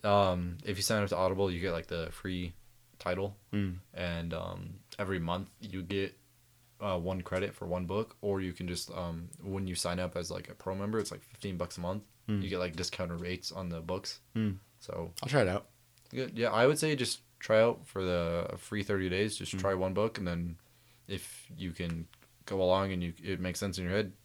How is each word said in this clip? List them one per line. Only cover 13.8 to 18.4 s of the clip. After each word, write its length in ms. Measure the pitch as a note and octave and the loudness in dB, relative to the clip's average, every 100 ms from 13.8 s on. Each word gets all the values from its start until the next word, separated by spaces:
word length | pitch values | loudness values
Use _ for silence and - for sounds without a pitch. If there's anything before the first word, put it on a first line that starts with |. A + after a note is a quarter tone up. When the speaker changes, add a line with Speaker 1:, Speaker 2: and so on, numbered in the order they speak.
Speaker 1:
books. 380 | E2 F#2 - - _ A2+ | -2 -4 -4 -12 _ 0
Speaker 2:
Mm. 220 | G#2+ F#2+ - _ | 0 0 -10 _
Speaker 1:
So 340 | - - E2+ - | -10 -6 -6 -6
Speaker 2:
I'll 80 | - | 2
try 120 | C3+ | 4
it 60 | F#2+ | 4
out. 200 | G2 - - _ - - | 2 -4 -20 _ -20 -10
Speaker 1:
Yeah, 160 | A#2+ B2+ | -6 -4
yeah, 160 | G#2+ A#2+ | 0 2
I 160 | G#2+ B2+ | 8 6
would 120 | D3 | 6
say 160 | D#3 C#3+ | 2 2
just 260 | A#2+ - _ _ | 0 -2 _ _
try 220 | - A2 | 4 8
out 240 | A2+ A#2+ - | 8 4 -6
for 160 | G2 | -2
the 520 | F#2 F2 E2+ E2+ | 2 2 2 0